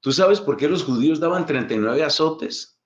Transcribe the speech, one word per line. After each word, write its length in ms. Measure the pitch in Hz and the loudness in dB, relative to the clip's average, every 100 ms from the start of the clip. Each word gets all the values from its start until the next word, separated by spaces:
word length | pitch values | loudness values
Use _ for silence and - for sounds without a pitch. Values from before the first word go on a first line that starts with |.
¿Tú 120 | 135 | -2
sabes 280 | 135 190 202 | 2 4 4
por 160 | - - | 2 -2
qué 120 | 147 | 0
los 160 | 180 | 0
judíos 360 | - 123 139 160 | 0 0 2 2
daban 240 | 117 - | 0 -2
treinta 300 | 156 139 110 | -2 -2 -2
y 40 | 110 | -2
nueve 260 | 107 127 | 0 0
azotes? 760 | 151 - 160 160 - - - _ | 0 0 0 -2 -8 -10 -14 _